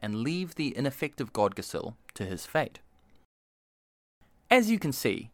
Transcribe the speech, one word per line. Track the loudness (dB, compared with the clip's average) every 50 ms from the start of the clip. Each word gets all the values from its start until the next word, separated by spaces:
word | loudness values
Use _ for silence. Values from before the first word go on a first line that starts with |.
and | -6 -4 -2 -2
leave | -2 -2 -2 -2 -4 -6 -4
the | -4 -4 -2 -2
ineffective | -2 -2 -2 -2 -2 -6 -6 -4 -6 -8 -4 2
Godgisil | 2 2 2 2 -2 -8 -6 -6 -6 -6 -8 -10 -14 -18 -14 -8
to | -6 -6
his | -4 -4 -6 -6
fate. | -2 0 0 0 -2 -6 -16 -20 -20 _ _ _ _ _ -20 _ _ _ _ _ _ _ _ _ _ _ _ _ _ _ _ _ _ _ _ _ _ _ _ _ 6
As | 6 6 6 6
you | 2 2
can | 2 0 -2
see, | 0 0 0 0 -2 -6 -12